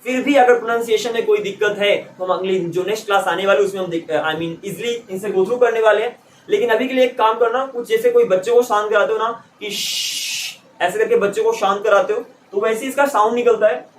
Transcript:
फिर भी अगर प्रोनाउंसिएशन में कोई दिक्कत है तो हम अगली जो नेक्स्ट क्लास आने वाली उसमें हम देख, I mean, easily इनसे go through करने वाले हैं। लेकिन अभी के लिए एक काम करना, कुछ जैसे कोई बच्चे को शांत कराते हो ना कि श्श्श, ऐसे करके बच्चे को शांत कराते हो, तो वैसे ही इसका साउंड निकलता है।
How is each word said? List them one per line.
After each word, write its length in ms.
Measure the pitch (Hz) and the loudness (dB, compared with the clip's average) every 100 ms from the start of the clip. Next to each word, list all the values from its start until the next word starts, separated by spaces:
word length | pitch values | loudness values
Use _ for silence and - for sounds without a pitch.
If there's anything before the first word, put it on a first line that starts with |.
| 240 | -2
फिर 160 | 254 | -2
भी 120 | 254 277 | 2 4
अगर 220 | 247 240 | 6 4
प्रोनाउंसिएशन 560 | 226 233 233 214 240 | 2 -4 0 -2 0
में 120 | 233 214 | -4 0
कोई 140 | 208 | 0
दिक्कत 380 | 190 196 208 202 | 0 -2 -2 0
है 160 | 202 190 - - | 0 0 -2 -10
तो 80 | 185 | -4
हम 80 | |
अगली 260 | 180 185 190 | -4 0 -2
जो 240 | 170 165 | -2 -4
नेक्स्ट 220 | 180 214 - | -4 -4 -2
क्लास 220 | 196 185 | -2 0
आने 180 | 175 196 | -2 0
वाली 180 | 196 | 2
उसमें 180 | 196 190 | 2 -2
हम 80 | 185 | -6
देख, 180 | 170 160 | -6 -4
I 260 | 151 156 156 | -4 -2 -4
mean, 180 | 170 165 196 | -6 -8 -10
easily 280 | 175 233 233 - | -8 -6 -6 -8
इनसे 200 | 190 208 | -10 -4
go 140 | 185 | -2
through 160 | 190 247 | 0 2
करने 200 | 240 226 | 2 4
वाले 220 | 220 208 | 4 4
हैं। 140 | 226 - _ _ - | 0 -6 _ _ -2
लेकिन 200 | 202 240 | 0 2
अभी 180 | 220 262 | 2 0
के 60 | |
लिए 120 | 262 254 | 2 0
एक 120 | - | 2
काम 220 | 220 220 | 0 2
करना, 260 | 233 247 269 | 0 0 -4
कुछ 220 | 247 240 | -6 -2
जैसे 240 | 220 240 | 0 2
कोई 120 | 240 | 2
बच्चे 280 | 233 185 196 | 2 2 2
को 100 | 240 | 2
शांत 260 | 240 208 208 | 4 0 0
कराते 220 | 208 190 | 0 0
हो 60 | 220 | 0
ना 100 | 226 - - _ | -4 -6 -14 _
कि 120 | 208 | -10
श्श्श, 840 | 196 - - - - - - - - _ _ | -8 -6 -6 -6 -6 -8 -8 -10 -14 _ _
ऐसे 180 | 175 202 | -2 0
करके 160 | 220 233 | 2 2
बच्चे 260 | 202 202 | 2 0
को 120 | 220 | 0
शांत 300 | - 202 202 | 0 0 0
कराते 300 | 214 202 185 | 2 2 2
हो, 60 | 220 262 - _ | -2 -6 -16 _
तो 100 | 196 | -4
वैसे 200 | 220 220 | -2 -2
ही 80 | 269 | -4
इसका 160 | 254 277 | 0 0
साउंड 300 | 214 214 240 | 4 2 2
निकलता 320 | 240 214 208 | 2 4 2
है। 180 | 233 - | 0 -8